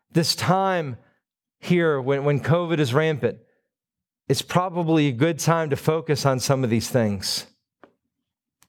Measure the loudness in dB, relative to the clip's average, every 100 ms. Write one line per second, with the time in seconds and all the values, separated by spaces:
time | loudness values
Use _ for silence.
0 | _ -2 0 -2 0 2 2 -2 -4 -10
1 | _ _ _ _ _ _ 0 2 4 0
2 | 0 0 0 0 2 0 2 0 0 0
3 | -2 -2 -4 -6 _ _ _ _ _ _
4 | _ _ -4 -4 0 -2 -2 -2 2 2
5 | 2 2 0 0 0 0 0 -2 0 -2
6 | -2 0 0 0 0 0 2 0 0 0
7 | 0 -2 -6 -8 -8 _ _ _ -20 _
8 | _ _ _ _ _ _